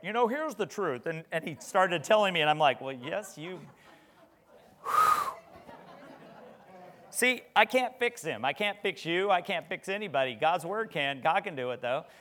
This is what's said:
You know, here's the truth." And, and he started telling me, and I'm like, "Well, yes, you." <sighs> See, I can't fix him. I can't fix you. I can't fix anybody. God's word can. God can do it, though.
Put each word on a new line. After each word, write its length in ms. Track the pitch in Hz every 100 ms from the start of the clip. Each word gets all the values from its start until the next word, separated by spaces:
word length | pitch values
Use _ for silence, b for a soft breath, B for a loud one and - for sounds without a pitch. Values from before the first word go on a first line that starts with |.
You 120 | 175
know, 140 | 226 233
here's 260 | 277 311
the 100 | 220
truth." 400 | 180 - 180 123
And, 200 | 165 160 -
and 160 | 165 170
he 120 | 147
started 420 | - 196 185 170
telling 280 | 139 214 196
me, 80 | 175
and 80 | 151
I'm 100 | 151
like, 220 | 147 123
"Well, 140 | 135
yes, 420 | 131 131 185 208 -
you." 240 | 165 175 143 - B B B B - _ _ - - _ -
<sighs> 20 | 1077 1077 1077 B - - - - - - - 277 - - - - - - - - - -
See, 300 | - 247 247 - 190
I 80 |
can't 340 | 220 254 247 -
fix 240 | 240 -
him. 220 | 156 110
I 80 | 127
can't 280 | 143 208 202
fix 240 | 202 170
you. 260 | 160 170 202
I 100 | 180
can't 260 | 185 175 156
fix 200 | 180 -
anybody. 480 | 202 208 139 131 113
God's 280 | 156 175
word 260 | 165 214 220
can. 300 | 165 139 139
God 220 | 156 185
can 140 | 196 143
do 140 | 123
it, 120 | 120
though. 220 | 120 139 - B